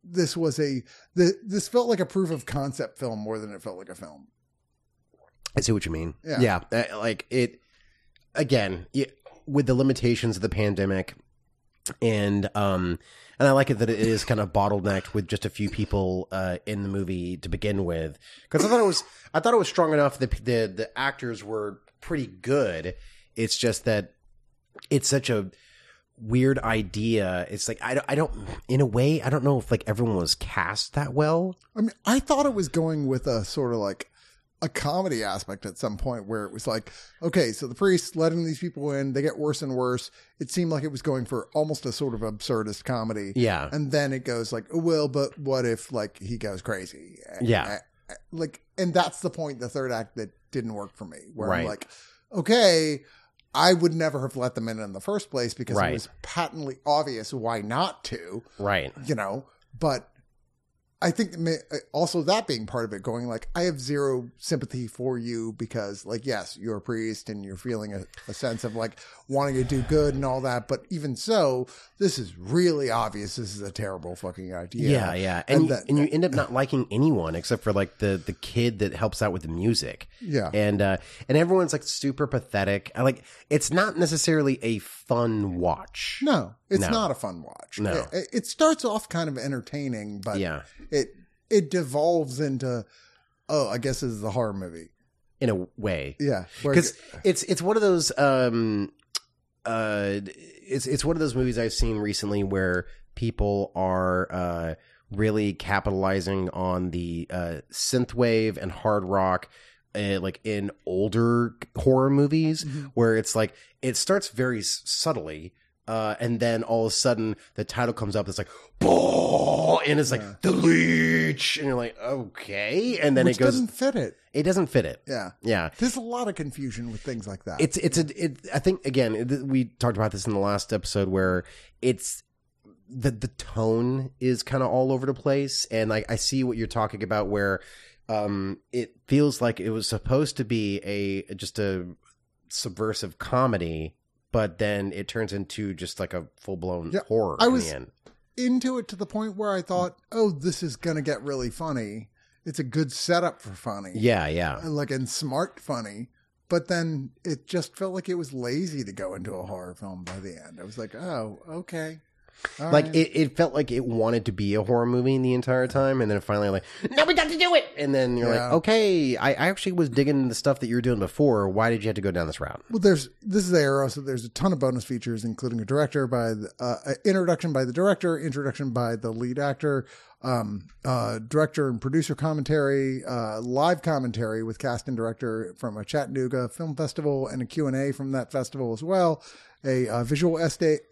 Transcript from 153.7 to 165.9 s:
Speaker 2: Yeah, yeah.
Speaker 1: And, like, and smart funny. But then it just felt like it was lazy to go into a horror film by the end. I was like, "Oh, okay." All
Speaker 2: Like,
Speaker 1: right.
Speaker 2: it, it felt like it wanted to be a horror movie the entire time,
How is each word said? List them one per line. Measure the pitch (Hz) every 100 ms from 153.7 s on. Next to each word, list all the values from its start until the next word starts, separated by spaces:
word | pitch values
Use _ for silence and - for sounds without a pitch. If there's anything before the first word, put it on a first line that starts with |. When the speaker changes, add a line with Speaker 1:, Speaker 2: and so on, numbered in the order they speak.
| 101 98
Speaker 2:
Yeah, | 107 117 104 76
yeah. | 82 82 62
Speaker 1:
And, | 160 147
like, | 139
and | 131 127
smart | - 151 135 185 -
funny. | - 123 107 104 123 _ _ _ -
But | 175 170
then | 175 165 151 135 _
it | 180 143 -
just | 180 160 -
felt | 190
like | 185 190
it | 175
was | 143
lazy | 131 123 139 185 147
to | 101
go | 95 95
into | 95 98
a | 92 90
horror | 92 90
film | 90 98 92
by | 87 95
the | 95 82
end. | 78 82
I |
was | 95 113
like, | 110
"Oh, | 113 180 139 110 104 -
okay." | 165 185 170 160 156 _ _ _ - - -
All | 147
Speaker 2:
Like, | 147 156
Speaker 1:
right. | 160
Speaker 2:
it, | 165 -
it | 147 -
felt | 165
like | 139 131
it | 123 123
wanted | 113 110 117 113
to |
be | 95 101
a | 104
horror | 104 120
movie | 120 123 127 135
the | 127
entire | 127 127 127 127
time, | 139 135